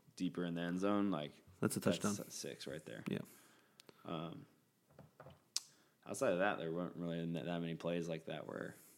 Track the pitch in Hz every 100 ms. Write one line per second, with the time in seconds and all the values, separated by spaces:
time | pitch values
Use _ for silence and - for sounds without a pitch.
0 | - - 90 - 87 85 87 90 98 104
1 | 101 78 73 - - - 113 101 101 87
2 | 104 101 - - 76 58 - 69 - 55
3 | - - - - - - _ - - -
4 | - 82 82 - - _ _ _ _ -
5 | - - - - _ - - - _ _
6 | - 104 127 90 101 - 82 85 87 -
7 | 87 85 82 82 76 85 82 80 85 87
8 | 82 82 - 78 - - - - -